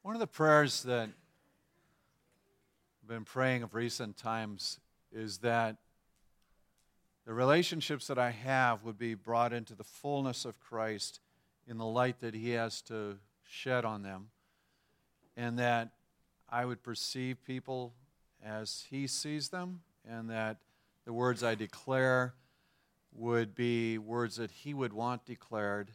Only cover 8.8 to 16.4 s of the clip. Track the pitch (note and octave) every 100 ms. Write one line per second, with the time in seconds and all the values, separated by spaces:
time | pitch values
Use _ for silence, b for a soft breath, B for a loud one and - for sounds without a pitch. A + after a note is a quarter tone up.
8.8 | A2+ G#2 A#2 A2 A2+ A#2 A#2+ A#2+ A2+ A2
9.8 | A2 - C#3+ C#3+ C3+ A#2+ B2 - - A#2
10.8 | A2 G#2+ - - _ _ _ _ - A2+
11.8 | A2+ A#2 B2+ B2 A#2 A2 A#2+ A#2 A2+ -
12.8 | - A2+ G#2 G2 _ _ _ - C3 B2+
13.8 | A#2 G#2+ G2 F#2+ G#2+ _ _ _ _ _
14.8 | _ _ _ _ _ - A#2+ A#2+ A#2+ A#2
15.8 | A2+ _ _ _ _ _